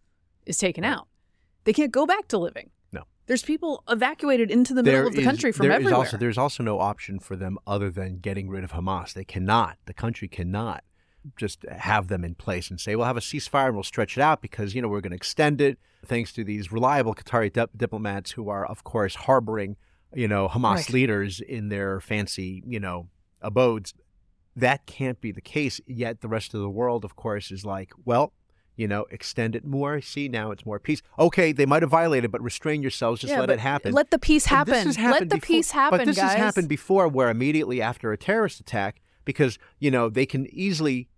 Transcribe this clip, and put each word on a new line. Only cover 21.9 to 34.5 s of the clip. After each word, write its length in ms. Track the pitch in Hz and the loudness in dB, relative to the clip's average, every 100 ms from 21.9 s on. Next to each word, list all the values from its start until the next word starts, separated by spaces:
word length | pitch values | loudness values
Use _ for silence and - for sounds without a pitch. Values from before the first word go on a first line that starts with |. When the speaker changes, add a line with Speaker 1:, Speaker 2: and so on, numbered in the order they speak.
| 95 | -4
Speaker 2:
fancy, 640 | - 107 101 - 92 92 104 | -4 -4 -4 -6 -8 -10 -10
you 140 | 113 | -8
know, 300 | 98 90 87 _ _ _ | -6 -8 -10 _ _ _
abodes." 520 | 107 107 127 110 98 - _ _ _ _ _ - | -2 2 4 2 -6 -16 _ _ _ _ _ -2
That 300 | 123 139 - | 0 0 -4
can't 340 | - 135 120 | -6 -6 -4
be 100 | 113 | -8
the 100 | 92 | -10
case, 380 | - 151 139 - - | -6 -2 -2 -4 -10
yet 360 | 120 117 113 | -8 -6 -6
the 60 | 113 | -4
rest 240 | 110 - | -4 -4
of 80 | 110 | -6
the 80 | 101 | -6
world, 340 | 98 123 120 101 | -2 0 -2 -4
of 100 | - | -8
course, 340 | 113 104 - | -6 -6 -8
is 120 | 95 104 | -10 -8
like, 260 | 95 95 - 120 | -8 -10 -10 0
"Well, 280 | 120 139 _ _ _ _ - | 2 0 _ _ _ _ -6
you 100 | 107 | -2
know, 180 | 101 107 | -2 -4
extend 460 | - - - - 117 | -10 -8 -4 -2 -4
it 80 | 147 | -4
more. 340 | 139 139 147 | -4 -2 -4
See, 300 | - - 143 | -6 -6 -4
now 220 | 117 107 | -4 -6
it's 140 | 101 110 | -8 -8
more 140 | 104 | -6
peace." 220 | - - - - | -4 -4 -4 2
Okay, 320 | 165 - 165 | 4 4 4
they 140 | 139 139 | 4 4
might 180 | 151 | 4
have 80 | 160 | 6
violated, 400 | 160 165 139 117 | 4 4 2 0
but 100 | 113 | -2
restrain 400 | 120 - 156 151 | -6 -6 -4 -2
yourselves. 380 | 135 - 117 117 | -2 -2 -2 0
Just 100 | - | 0
Speaker 1:
Yeah, 100 | 285 | 0
Speaker 2:
let 60 | 131 | 2
Speaker 1:
but 60 | 120 | 2
Speaker 2:
it 40 | |
happen. 340 | 127 147 - | 0 -2 2
Speaker 1:
let 160 | 262 302 | 2 2
the 80 | 320 | 2
peace 260 | - 302 | 6 4
Speaker 2:
And 160 | - | 6